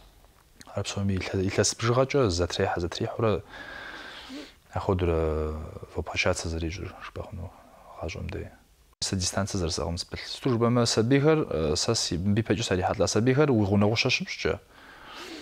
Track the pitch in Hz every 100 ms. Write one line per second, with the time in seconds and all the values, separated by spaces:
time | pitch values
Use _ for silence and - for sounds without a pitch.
0 | - - - _ _ - - - - 104
1 | 98 92 - 98 95 - 101 - 117 123
2 | 135 143 113 87 87 - 95 - 87 -
3 | 113 - 113 92 - - - - - -
4 | - - - 277 285 - _ 92 - 92
5 | 85 82 80 78 78 78 78 - - -
6 | - - 95 87 85 82 85 92 87 -
7 | - 87 90 87 87 - - - - -
8 | 82 87 85 85 82 - _ _ _ _
9 | - 98 92 - 98 98 82 - 80 85
10 | - - - - 139 113 117 123 117 -
11 | 113 139 147 156 - 76 78 80 - 113
12 | - 87 98 104 113 104 117 90 92 95
13 | 87 107 123 131 151 113 101 101 104 117
14 | 127 - 185 - 78 82 - - - -
15 | - - - -